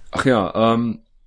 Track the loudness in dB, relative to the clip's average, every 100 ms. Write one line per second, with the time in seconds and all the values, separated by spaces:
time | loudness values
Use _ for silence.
0 | -10 -2 2 2 0 0 2 2 -2 -6
1 | _ _